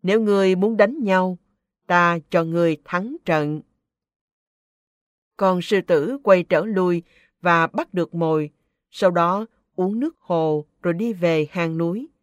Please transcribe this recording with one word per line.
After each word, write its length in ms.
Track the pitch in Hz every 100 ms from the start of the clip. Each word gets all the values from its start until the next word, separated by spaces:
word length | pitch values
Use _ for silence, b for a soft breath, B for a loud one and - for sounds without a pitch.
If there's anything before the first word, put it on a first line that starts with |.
Nếu 180 | 180 214
người 340 | 214 202 190 185
muốn 220 | 202 220
đánh 260 | 202 302
nhau, 340 | 214 185 185 180 _ _ _ _ -
ta 320 | 175 175 170 -
cho 140 | 175
người 340 | 165 165 170 156
thắng 320 | - 180 220 311 -
trận." 360 | 160 147 151 - _ _ _ _ _ _ _ _ _ _ _ _ _ _ _ _ -
Con 240 | 190 180
sư 200 | - 202
tử 360 | 180 165 160 277
quay 200 | - 185
trở 220 | 170 156 202
lui 380 | 196 180 175 b b b _
và 260 | 180 170 165
bắt 260 | - 170
được 220 | 180 165 170
mồi, 340 | 165 156 151 _ _ _ _
sau 200 | - 196
đó 340 | 175 170 190 226 _ _ -
uống 240 | 185 220
nước 160 | 302 _
hồ 460 | - 170 160 151 151 _
rồi 120 | 175
đi 200 | 170 233
về 340 | 196 170 160 151
hang 260 | 185 170 165
núi. 300 | 170 202 294 _